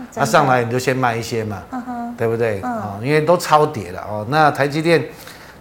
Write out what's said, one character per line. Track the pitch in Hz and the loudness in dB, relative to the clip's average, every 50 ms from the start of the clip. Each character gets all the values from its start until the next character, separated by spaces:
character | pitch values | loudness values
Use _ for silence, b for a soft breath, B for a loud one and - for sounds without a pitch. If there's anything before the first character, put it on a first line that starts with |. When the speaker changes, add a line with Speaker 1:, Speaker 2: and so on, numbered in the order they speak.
| - - | -14 -12
Speaker 1:
真 | - | -2
的。 | 226 | -2
Speaker 2:
那 | 233 | 0
上 | 226 180 160 147 | 4 4 4 6
来 | 135 127 123 120 | 6 4 2 2
你 | 113 | 0
就 | 120 127 | -2 -2
先 | 120 139 127 | 0 0 0
卖 | 131 131 120 113 | 2 0 0 0
一 | 117 | -2
些 | 113 - 120 113 110 | -6 -4 -4 -4 -4
嘛， | 104 101 92 - - | -4 -6 -8 -10 -10
Speaker 1:
嗯 | 262 247 | -10 -10
哼。 | 233 254 247 240 233 233 240 | -10 -8 -10 -8 -8 -10 -6
Speaker 2:
对 | - 117 | -4 -2
不 | 113 113 | -2 0
对？ | 113 120 113 104 98 95 | 0 0 -2 -2 -4 -6
Speaker 1:
嗯。 | - - | -6 -6
Speaker 2:
哦， | 110 101 104 98 104 113 | -6 -8 -8 -8 -6 -2
因 | 135 151 | 2 2
为 | 156 | 2
都 | 151 156 175 | 4 4 2
超 | 170 - - 156 151 151 | 2 4 2 4 4 4
跌 | 151 151 113 92 85 | 2 0 -6 -8 -8
了 | 92 - - 98 | -10 -10 -10 -8
哦。 | 107 104 107 110 | -6 -6 -4 -2
那 | 143 156 156 147 | 2 4 4 4
台 | 135 139 135 | 4 2 0
积 | 147 139 160 | 0 0 0
电， | 156 170 170 147 - - B B B B B B B B B B | 2 4 4 4 2 -2 B B B B B B B B B B